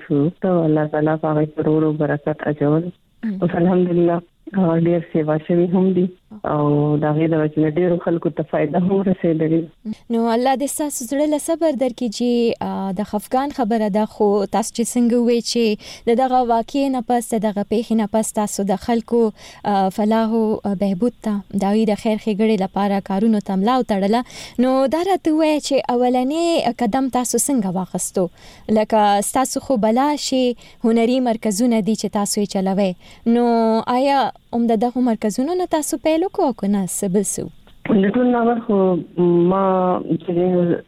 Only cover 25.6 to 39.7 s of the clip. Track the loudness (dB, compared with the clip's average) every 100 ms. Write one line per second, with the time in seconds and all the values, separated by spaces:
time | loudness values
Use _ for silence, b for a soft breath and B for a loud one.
25.6 | 0 -2 0 0 2 2 0 0 0 0
26.6 | -2 -2 -2 0 0 -2 -2 -2 0 0
27.6 | -2 -4 -4 -6 -4 -2 -2 -6 B B
28.6 | B 0 2 2 4 2 0 -2 -2 -4
29.6 | -2 0 2 2 0 -2 -2 0 0 -2
30.6 | B B 0 2 2 2 0 -2 -2 0
31.6 | 2 2 0 -2 -2 -2 -2 -2 -2 -2
32.6 | -2 0 -2 -4 B B 0 2 2 2
33.6 | 2 0 0 0 2 2 0 -6 _ -2
34.6 | 0 0 0 0 0 0 -2 -2 -2 -2
35.6 | -2 -2 -2 -2 0 0 0 0 -2 0
36.6 | -2 0 -2 -4 -2 0 -2 -6 -10 -14
37.6 | -20 -10 0 2 2 2 2 2 0 0
38.6 | 0 2 2 0 -4 0 2 4 4 2
39.6 | 2